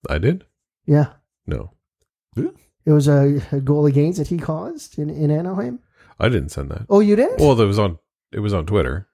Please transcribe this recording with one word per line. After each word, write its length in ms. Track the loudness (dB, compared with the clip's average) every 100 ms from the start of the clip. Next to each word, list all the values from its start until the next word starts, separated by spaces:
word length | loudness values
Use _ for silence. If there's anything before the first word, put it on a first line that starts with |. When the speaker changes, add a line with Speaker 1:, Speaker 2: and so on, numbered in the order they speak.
| -6
Speaker 1:
I 80 | -2
did? 280 | -2 -2 _ _ _ _ 0
Speaker 2:
Yeah. 280 | 2 2 _ _ _ -10
Speaker 1:
No. 280 | -8 -10 _ _ _ _ _ _ -6
Speaker 3:
Yeah. 140 | -6 -8 _ _ 2
Speaker 2:
It 60 |
was 160 | 4 4
a, 340 | 4 4 0 -4
a 80 | -6
goal 260 | 0 2 2
against 320 | 2 0 -2
that 80 | -4
he 100 | -4
caused 600 | -6 -8 -10 -14 -14 -10
in, 120 | -8
in 200 | -2 0
Anaheim. 480 | 0 -2 -6 -8 -10 _ _ _ _
Speaker 1:
I 100 | -2
didn't 200 | 0 -4
send 200 | -8 -10
that. 140 | -10 2
Speaker 2:
Oh, 100 | 2
you 140 | 4 4
didn't? 240 | 2 2
Speaker 1:
Well, 200 | 4 4
it 60 | 2
was 140 | 2
on, 180 | 0 -4 _ _ _
it 80 | -6
was 140 | -2
on 120 | -2 0
Twitter. 420 | 0 0 -4 -10